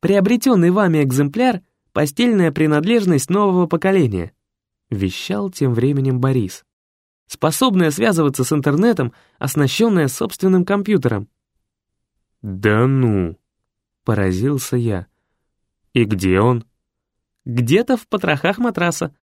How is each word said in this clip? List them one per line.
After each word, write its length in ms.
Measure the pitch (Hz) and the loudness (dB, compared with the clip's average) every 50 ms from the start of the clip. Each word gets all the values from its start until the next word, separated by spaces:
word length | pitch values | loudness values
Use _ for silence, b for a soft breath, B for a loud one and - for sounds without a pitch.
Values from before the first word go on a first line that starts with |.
"Приобретенный 680 | - 175 196 202 185 214 240 233 - 262 247 196 170 170 | 2 2 2 2 4 2 0 2 2 2 2 4 4 4
вами 320 | 180 208 208 180 160 156 147 | 2 2 2 2 2 2 0
экземпляр — 600 | 135 127 135 147 143 143 214 247 254 233 180 _ _ _ _ _ _ _ | 0 0 0 0 -2 0 0 0 0 0 -2 _ _ _ _ _ _ _
постельная 600 | - 151 147 143 - 233 240 226 202 180 160 139 | -2 -2 -2 -2 0 0 2 2 2 2 0 2
принадлежность 760 | - 156 156 151 147 151 190 240 233 208 185 170 139 - - | 0 0 2 2 0 0 2 0 0 2 2 0 0 0 0
нового 360 | 170 202 208 196 185 180 180 | 0 0 0 2 2 0 0
поколения", 680 | 160 - 165 - 190 196 190 156 120 101 90 85 - _ _ _ _ _ _ _ _ _ _ _ _ | 0 -2 -2 0 0 2 2 2 0 0 -4 -6 -8 _ _ _ _ _ _ _ _ _ _ _ _
вещал 600 | - 101 98 92 90 - - - 185 208 202 196 | -6 -2 -2 -4 -4 -6 -8 -6 -6 -4 -6 -8
тем 240 | 185 - 143 131 120 | -4 -2 -2 0 0
временем 460 | 113 120 139 143 139 135 135 131 127 | 0 0 0 0 0 0 0 -2 0
Борис. 440 | 127 135 135 131 107 92 - - _ _ _ _ _ _ _ _ _ _ _ _ _ | 0 0 0 0 -2 -4 -8 -14 _ _ _ _ _ _ _ _ _ _ _ _ _
"Способная 640 | _ - - - 156 160 - 262 262 202 185 175 156 | _ -10 -4 -2 -2 0 0 0 0 2 2 2 0
связываться 540 | 147 170 220 226 196 160 160 143 131 - 127 | 0 0 0 0 2 2 0 0 0 -2 -2
с 80 | - 156 | -2 0
интернетом, 600 | 151 135 151 143 151 196 240 226 - 135 117 b b b b b b | 0 0 0 0 2 2 2 2 0 -2 -6 b b b b b b
оснащенная 680 | - 139 - 156 143 135 - - 220 233 208 180 151 131 | -8 -6 -2 0 0 0 0 0 0 2 2 2 0 0
собственным 560 | - - 151 170 - - - 190 185 185 175 | -2 -4 -6 -6 -6 -2 0 2 2 2 2
компьютером". 640 | 185 196 202 196 202 214 180 131 123 113 101 104 _ _ _ _ _ _ _ _ _ _ _ _ _ _ _ _ _ _ _ _ _ _ _ - | 0 -2 -2 0 0 0 0 0 0 -2 -2 -6 _ _ _ _ _ _ _ _ _ _ _ _ _ _ _ _ _ _ _ _ _ _ _ -12
"Да 440 | 107 95 95 101 107 107 107 120 | -12 -10 -2 0 2 2 4 2
ну!" — 520 | 131 135 135 127 117 104 98 90 82 80 _ _ _ _ _ _ _ _ _ _ _ _ _ _ | 2 2 2 2 2 2 0 0 -2 -4 _ _ _ _ _ _ _ _ _ _ _ _ _ _
поразился 720 | - 113 101 98 95 92 92 107 135 147 135 - - - | -2 -2 0 0 0 0 0 -2 -2 -2 -4 -4 -4 -4
я. 300 | 123 117 117 104 90 87 _ _ _ _ _ _ _ _ _ _ _ _ _ _ _ _ _ _ | -2 -2 -2 -4 -4 -6 _ _ _ _ _ _ _ _ _ _ _ _ _ _ _ _ _ _
"И 120 | 127 117 | 0 2
где 360 | 101 107 95 92 92 92 92 | 2 0 -2 0 2 2 4
он?" 240 | 104 120 127 117 110 _ _ _ _ _ _ _ _ _ _ _ _ _ _ _ _ | 4 2 2 0 -4 _ _ _ _ _ _ _ _ _ _ _ _ _ _ _ _
"Где-то 520 | 131 120 120 120 113 147 202 240 - 262 | -6 -4 -4 0 2 2 0 2 0 -2
в 100 | 226 - | -4 -4
потрохах 520 | _ - - - 175 156 135 - 180 202 202 | _ -6 -4 -2 -2 -2 0 -2 -4 -2 -2
матраса. 560 | 247 240 - - 175 175 165 - 180 147 - _ | -4 -4 -2 -2 -2 -2 -2 -4 -6 -8 -8 _